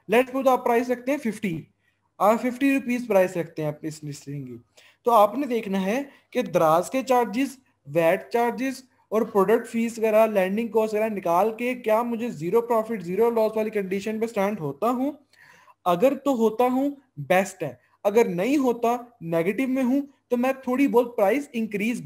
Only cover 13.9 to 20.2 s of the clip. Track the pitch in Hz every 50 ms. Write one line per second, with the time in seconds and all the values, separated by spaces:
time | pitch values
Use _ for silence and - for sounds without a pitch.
13.9 | 196 196 196 220 220 220 220 226 226 202 190 202 220 190 156 139 135 - 208 233
14.9 | 254 240 262 294 302 - _ _ _ _ - - - _ _ _ _ _ - 180
15.9 | 175 175 226 269 285 277 - 285 269 220 226 214 214 - 247 254 254 262 277 285
16.9 | 285 - - _ _ 147 143 131 185 185 196 190 - - 165 139 120 - _ _
17.9 | _ _ - 208 202 240 226 196 180 170 190 247 285 302 262 247 226 233 233 226
18.9 | 240 247 247 - _ - 165 165 170 165 165 185 214 214 269 247 254 269 262 240
19.9 | 262 285 285 - _ _